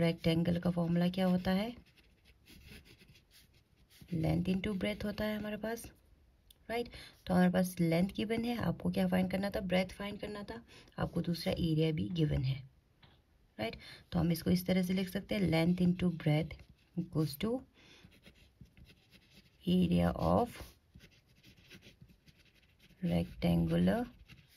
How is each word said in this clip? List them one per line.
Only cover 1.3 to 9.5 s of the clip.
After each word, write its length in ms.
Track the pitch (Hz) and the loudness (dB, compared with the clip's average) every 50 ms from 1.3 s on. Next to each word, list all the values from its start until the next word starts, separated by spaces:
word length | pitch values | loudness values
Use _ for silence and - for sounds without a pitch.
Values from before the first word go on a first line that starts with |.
| 180 180 180 185 | 2 2 2 0
है? 220 | 185 190 214 240 240 - - _ _ _ - _ _ _ _ - - _ _ - - - - - - - - - - - - - - - _ _ - - _ _ _ _ _ _ _ _ _ _ _ - - - 175 | 0 0 -2 -4 -8 -12 -16 _ _ _ -20 _ _ _ _ -20 -20 _ _ -20 -20 -20 -20 -20 -20 -20 -20 -20 -20 -20 -20 -20 -20 -20 _ _ -20 -20 _ _ _ _ _ _ _ _ _ _ _ -20 -12 -6 -4
length 340 | 160 160 156 165 170 180 185 185 | 0 0 2 2 2 2 0 0
into 220 | 190 - 214 208 185 185 | 0 -2 -2 -4 -2 -2
breadth 220 | 208 214 214 - | -4 -4 -4 -6
होता 200 | 208 202 208 214 | -6 -4 -4 -4
है 120 | 214 214 | -4 -4
हमारे 200 | 214 208 208 214 | -4 -6 -8 -8
पास, 280 | 208 208 220 233 233 - - - _ _ _ - _ _ _ _ _ _ - - _ _ - | -6 -6 -6 -6 -8 -10 -14 -20 _ _ _ -20 _ _ _ _ _ _ -20 -20 _ _ -6
right? 200 | 220 240 240 240 - - - - - - - | -4 -4 -6 -6 -10 -18 -18 -20 -20 -10 -4
तो 60 | - 180 | 2 4
हमारे 180 | 180 180 180 | 6 6 6
पास 240 | 175 185 185 180 - - | 4 2 0 0 0 0
length 300 | 170 165 160 170 180 196 - | 2 2 4 2 2 0 -2
given 300 | - 220 202 226 226 226 | -4 -4 -2 -2 -2 -2
है, 120 | 240 240 | -2 -2
आपको 340 | 220 - 170 - - - 180 | -2 -2 -2 -2 -2 -2 -2
क्या 160 | 180 190 185 | 0 0 2
find 240 | 180 185 185 185 185 | 2 2 2 2 0
करना 180 | 190 190 196 | 0 -2 -2
था? 100 | 202 | -2